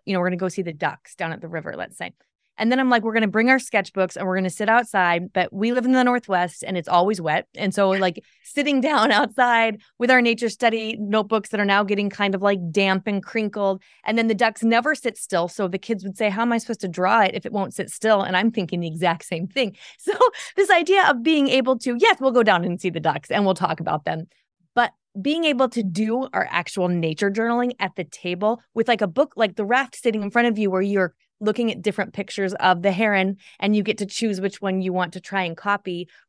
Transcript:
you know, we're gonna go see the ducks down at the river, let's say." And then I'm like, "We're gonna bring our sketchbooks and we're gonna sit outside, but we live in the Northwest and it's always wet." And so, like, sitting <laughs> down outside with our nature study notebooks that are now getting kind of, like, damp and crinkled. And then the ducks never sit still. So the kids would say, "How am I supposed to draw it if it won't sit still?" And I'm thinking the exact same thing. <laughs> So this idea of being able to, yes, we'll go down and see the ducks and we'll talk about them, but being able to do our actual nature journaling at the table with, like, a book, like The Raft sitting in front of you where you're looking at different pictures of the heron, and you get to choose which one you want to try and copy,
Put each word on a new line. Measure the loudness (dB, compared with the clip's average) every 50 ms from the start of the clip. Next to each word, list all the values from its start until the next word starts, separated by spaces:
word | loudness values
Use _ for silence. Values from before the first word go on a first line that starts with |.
| -4
you | -4 -2
know, | 0
we're | 0 0
gonna | 0 0
go | -2 -2
see | -2 -4
the | -6 -6 -4
ducks | -4 -4 -4 -4 -6 _ -20 -12
down | -8 -8 -6 -6
at | -8
the | -10 -10
river, | -10 -10 -8 -8 -10
let's | -10 -10 -12 -12 -12
say." | -14 -14 -14 _ _ _ _ _ _ _ _ -2
And | 0 2
then | 2 2
I'm | 4 4
like, | 2 2 2
"We're | 0 0
gonna | 0 0 2
bring | 2 2 4 4
our | 4 2
sketchbooks | 2 0 -2 -2 -2 -2 -2 -2 -2 -2 -2 -4
and | -4 -2
we're | -2
gonna | -2 -2 -2
sit | -4 -2 0 2
outside, | 2 2 2 2 0 0 2 2 2 0 -2 -2
but | -2 -2 -2 -2 -2
we | -2 -2 0
live | 0 0 2
in | 2 4
the | 4 4
Northwest | 4 2 0 0 0 0 0 0 -2 -4 -8 -8 -6
and | -6 -4
it's | -2 2
always | 2 4 4 2 0 -2
wet." | -2 -2 -2 -2 -2 -6 _
And | -6 -4 -2 0
so, | 2 2 2
like, | 2 2 2 0 0 -4 -8 _ _ _ _
sitting | -6 -4 -2 0 2 2 2
<laughs> | 2 2
down | 4 4 4 4 4
outside | 4 2 2 2 2 2 4 4 4 2 2 0 -4 -10 _ _ -2
with | 2 4
our | 4 6
nature | 4 4 2 0 -2 -4
study | -2 0 0 0 2 0 -2 -4 -6 -6
notebooks | -4 0 0 0 0 0 0 -2 -2 -2
that | -2 -2
are | 2
now | 2 4 2 2
getting | 2 0 -2 -2 -4
kind | -2 -2 -2 0 0
of, | 0
like, | 0 0 0 0 -2 -2
damp | 0 0 2 2 2 0 0 -2
and | -4 -4 -4
crinkled. | -4 -4 -4 -4 -4 -4 -2 -2 -2 -2 -4 -6 _ _ _ _
And | -2 0 0
then | 2 2
the | 2
ducks | 2 0 0 0 0
never | 0 2 2 2 2 0 -2
sit | -2 -4 -6 -6 -6
still. | -6 -2 -2 -2 -2 -2
So | -2 -4 -4 -4
the | -4 -6
kids | -6 -6 -6 -6 -6
would | -8 -6 -2
say, | -2 -2
"How | 0 0
am | 0 0
I | 0 -2
supposed | -2 -4 -6 -6
to | -6 -6
draw | -2 0 2 4 4 4
it | 4 2 0
if | -4 -8
it | -6 -4
won't | -4 -4 -4 -6
sit | -8 -10 -10
still?" | -8 -2 2 2 4 4 2
And | 2 0
I'm | 2 2 2
thinking | 0 -2 -2 -4 -4 -4
the | -4 -4
exact | -4 -2 0 0 0 -2 -4
same | -8 -8 -6 -6 -6
thing. | -4 -4 -4 -4 -4 -10 -18 -20
<laughs> | -20 -8
So | -6 -4 2 4 4 2 2 0 -10 -6 -2 0
this | 2 4
idea | 4 4 4 4 4 4 4 4
of | 2 2 2
being | 2 2 4 4 4
able | 2 2 2 2 0 0
to, | -2 -4 0 2
yes, | 4 2 4 2
we'll | 2 2
go | 2 4 6
down | 6 4 4 2
and | 0 -4 -4
see | -4 -4
the | -4 -2
ducks | -2 -2 -2 -2 -4 -2
and | 0 2 2
we'll | 2 2
talk | 0 0 -2 -2 -4
about | -4 -4 -4 -4 -4
them, | -4 -6 -6 -8 -12 _ _ _ _ _ _ _ _ _
but | -2 -2 -2 -4 _ _ _ -12 -6
being | -2 -2 -2 0 0
able | 0 2 2 0 0
to | 0 -2
do | -4 -2 -2 -2 -2 0 -2 -2 -4 -4 -2
our | -4 -4 -2
actual | -2 -4 -4 -4 -4 -2 0 0
nature | 0 0 0 -2 -2 -2 -2 -2
journaling | 0 0 0 0 0 0 0 -2 -4 -4
at | -6 -6 -6
the | -8 -10
table | -10 -12 -10 -8 -6 -4 -2 -2 -2 -2 -2 _ _ -4
with, | -2 0 0
like, | 0 0
a | 0 0
book, | 0 0 0 0 _ -2
like | -2 -2 -2
The | -4 -2
Raft | 0 0 0 0 -2 -6
sitting | -4 -2 -2 -2 -2 -4
in | -2
front | 0 2 2 2
of | 2 0
you | 0 0
where | 0 0
you're | 0 0 2 0 0 0 -2 _ _ _ _ _
looking | -4 -2 -2 0 -2 -2
at | -4 -2
different | -4 -4 -2 -2 -4 -6 -6
pictures | -8 -10 -8 -6 -4 -4 -4 -2
of | 0 2 2 2 4
the | 2 0
heron, | 0 2 2 2 2 2 2 0 -2 -6 _ -20 -10 -4
and | 0 2 2
you | 2 2
get | 0 -2 -2
to | -6
choose | -8 -4 -4 -2 -2 -2 -2
which | -4 -4 -6 -4
one | -4 -4 -2 -2
you | -2 -2
want | -2 -2 -2 -4 -6
to | -10
try | -12 -8 -6 -4 -4
and | -4 -6
copy, | -6 -4 -4 -4 -4 -4 -6 -8 -8 -8 -12 _ _ _